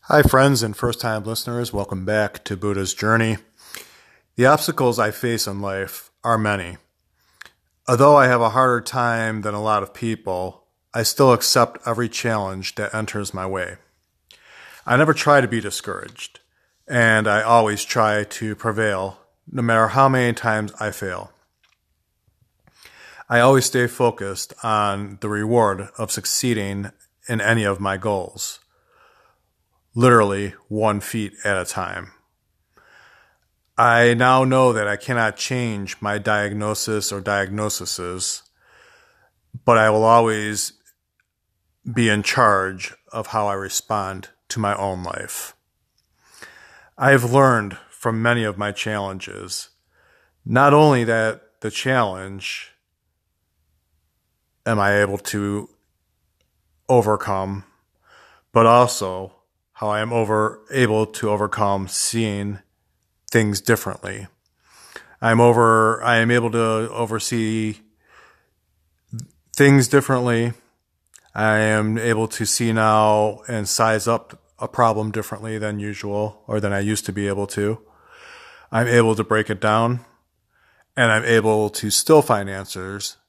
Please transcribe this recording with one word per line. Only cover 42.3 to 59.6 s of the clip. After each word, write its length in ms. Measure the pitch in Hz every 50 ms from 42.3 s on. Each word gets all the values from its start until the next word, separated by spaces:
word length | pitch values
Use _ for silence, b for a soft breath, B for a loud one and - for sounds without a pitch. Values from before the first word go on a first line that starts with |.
| - 135 120 107 101 98 95 95 95 92 - - - _ _ _
of 160 | - 113 107
how 200 | - - 110 104
I 60 | 101 101
respond 760 | 98 98 95 - - _ _ 110 104 98 95 95 92 - - _ _ _ _
to 100 | - 117
my 180 | 104 101 101
own 240 | 95 98 98 95 90
life. 540 | 90 87 - - - - - - - - - _ _ _ _ _ _ _ _ _ _ _ B B B B B B B B B B B B B B B B B
I 140 | - 127 135
have 240 | 139 131 117 117 120
learned 420 | 139 139 131 123 113 104 98 92 - - _
from 320 | - - - 120 113 110
many 220 | 113 117 120 120 113
of 120 | 107 98
my 160 | 98 104 104
challenges, 960 | 101 - - 110 107 104 98 95 95 95 - 98 95 98 95 92 - - - _ _ _ _ _ _ _ _ _ _ _ _ _ _ _ _
not 300 | - 113 127 139 143 143
only 300 | 147 156 151 139 123 117
that 560 | 113 113 113 110 110 107 - _ _ _ _
the 100 | - 110
challenge 1000 | - - - 131 131 127 117 101 92 92 95 98 98 98 - - - - - - _ _ _ _ _ _ _ _ _ _ _ _ _ _ _ _ _ _ _ _ _ _ _ _ _ _ _ _ _ _ _ _ _ _ _ _ _ _ _
am 160 | 113 113 104
I 220 | 98 101 101 104
able 160 | 104 98 98
to 520 | 101 - - - 104 101 101 101 104 - - _ _ _ _ _ _ _ _ _ _ _ _ _ _ _ _ _ _ _ _ _ _ _
overcome, 760 | - 131 123 104 107 107 101 - 113 98 95 95 98 98 98 95 _ _ _ _ _ _ b b b b b b b b b b b
but 160 | - 117 113
also 680 | 113 117 123 123 117 - - 101 92 92 92 95 92 _ _ _ _ _ _